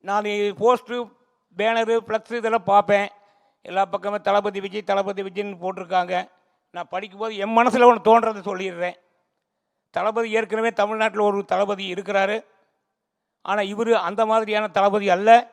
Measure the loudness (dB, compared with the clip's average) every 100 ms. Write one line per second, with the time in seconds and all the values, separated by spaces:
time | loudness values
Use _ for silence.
0 | -4 -4 -2 -2 -4 0 2 2 -2 -10
1 | -10 _ _ _ _ -4 -2 0 0 -2
2 | -2 -8 -6 -6 -2 -2 4 2 4 0
3 | 0 _ _ _ _ _ -8 -4 -2 -4
4 | -6 -4 0 0 0 -6 -8 -10 -4 -2
5 | -2 -6 -8 -8 -10 -8 -10 -10 -2 -2
6 | -2 -6 -6 _ _ _ _ -14 -10 -10
7 | -10 -10 -8 -6 0 2 4 6 6 6
8 | 4 4 4 -6 -8 -8 -8 -6 -8 -8
9 | _ _ _ _ _ _ _ _ _ -4
10 | -2 -2 -2 -2 -2 -2 -2 0 -2 0
11 | -2 2 0 0 -2 -2 0 -4 -6 -8
12 | -2 0 0 -2 -8 _ _ _ _ _
13 | _ _ _ _ -4 -2 -2 -4 2 2
14 | 2 -2 0 0 0 -4 -2 2 2 2
15 | 0 2 8 6 6